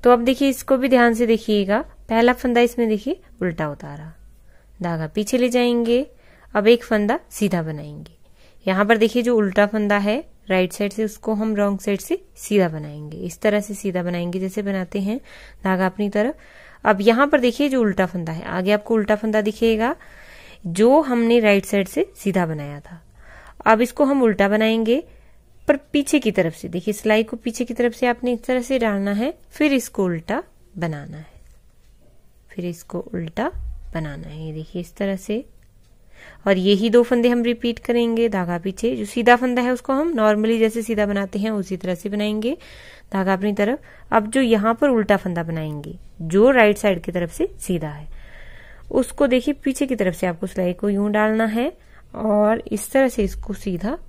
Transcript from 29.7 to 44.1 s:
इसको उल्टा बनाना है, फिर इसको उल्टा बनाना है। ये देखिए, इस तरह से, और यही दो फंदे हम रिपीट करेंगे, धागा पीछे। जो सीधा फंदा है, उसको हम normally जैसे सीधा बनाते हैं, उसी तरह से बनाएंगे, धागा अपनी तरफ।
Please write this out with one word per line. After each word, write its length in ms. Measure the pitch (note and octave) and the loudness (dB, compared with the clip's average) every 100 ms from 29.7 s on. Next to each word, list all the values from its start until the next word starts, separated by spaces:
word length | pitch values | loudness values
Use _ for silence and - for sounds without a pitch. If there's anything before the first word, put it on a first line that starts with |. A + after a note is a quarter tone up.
इसको 320 | C4+ - - | 2 -2 -4
उल्टा 380 | F#3 E3 - A#3 - _ - F#3+ | -2 -2 -4 -6 -6 _ -20 -8
बनाना 380 | E3 D3 D3 D3+ | -8 -8 -12 -16
है, 140 | D#3 - - - _ _ _ - - - - _ _ | -18 -20 -20 -20 _ _ _ -20 -20 -20 -20 _ _
फिर 160 | - | -10
इसको 340 | F3 E3+ - F3 | -10 -10 -10 -10
उल्टा 540 | - F3+ E3 - C#4 - - - - | -8 -8 -8 -6 -6 -6 -10 -10 -10
बनाना 340 | E3+ D#3 C#3+ C3 | -8 -8 -10 -14
है। 180 | D3+ D#3+ | -12 -10
ये 60 | |
देखिए, 300 | D#3 D#3 F3+ | -10 -10 -10
इस 140 | F3 - | -12 -6
तरह 200 | G3 F#3+ | -4 -4
से, 280 | - A3 D4 - - _ _ _ - - - - G3 | -4 -6 -6 -20 -20 _ _ _ -20 -20 -20 -6 0
और 120 | F#3+ | 2
यही 320 | F#3 G3+ A3+ | 4 4 6
दो 120 | A#3+ | 4
फंदे 260 | A#3 B3 A#3+ | 6 2 2
हम 140 | A#3+ | 2
रिपीट 360 | A#3 A#3 A#3+ A3+ | 0 0 -4 -4
करेंगे, 500 | - A#3+ A#3 A3+ A#3 | -2 0 0 0 0
धागा 300 | G3+ F3 F3 | 0 -2 -4
पीछे। 380 | F#3 F#3 A3+ B3+ | -4 -2 -2 -2
जो 80 | |
सीधा 320 | G#3 - A#3 A#3+ | -4 2 6 6
फंदा 260 | B3+ B3 | 4 0
है, 80 | B3 | 0
उसको 220 | B3 - | -2 -2
हम 200 | C4+ E4 | -2 0
normally 460 | C#4+ G#3+ G#3+ A3 A3+ | 2 2 2 2 2
जैसे 240 | A3 A3+ | 2 0
सीधा 240 | A3 G#3+ G#3 | -4 -2 0
बनाते 320 | G3+ G3 G3+ | -2 -4 -4
हैं, 120 | G#3+ | -4
उसी 260 | G#3+ F#3 F#3 | -4 -6 -6
तरह 180 | F#3 | -6
से 140 | F3+ G3+ | -6 -6
बनाएंगे, 480 | G#3 G#3 G#3+ A3+ E4+ - - - - - | -4 -2 -2 -4 -6 -10 -20 -20 -20 -8
धागा 200 | G3 F#3+ | -2 0
अपनी 200 | F#3 G#3 | 0 0
तरफ। 260 | G3+ G#3 C#4+ - - - | 0 0 -2 -8 -20 0